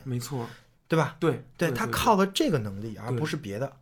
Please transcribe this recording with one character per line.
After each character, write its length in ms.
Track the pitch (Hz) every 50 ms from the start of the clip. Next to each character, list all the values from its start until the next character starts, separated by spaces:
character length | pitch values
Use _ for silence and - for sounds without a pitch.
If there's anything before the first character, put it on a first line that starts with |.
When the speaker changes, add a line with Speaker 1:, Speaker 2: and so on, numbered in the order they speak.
| -
Speaker 1:
没 140 | 135 123 120
错。 280 | 120 - 147 127 117 113 - - - _ _ _ _
Speaker 2:
对 100 | - 170
吧？ 200 | 160 147 - - -
Speaker 1:
对， 140 | 180 - 135 - - - -
Speaker 2:
对， 120 | - 180 160
Speaker 1:
对， 20 |
对， 60 | 127
Speaker 2:
他 100 | 117 - 117
靠 280 | 113 - - 247 220
的 100 | 190 196 190
这 200 | 196 - 330 277
个 100 | 170 131
能 220 | 107 104 95 98
力， 140 | 107 113 107
Speaker 1:
对。 100 | 98 104
Speaker 2:
而 100 | 117 127
不 120 | 117 156
是 100 | 151 151
别 220 | 147 123 101 98 107
的。 120 | 135 139 - -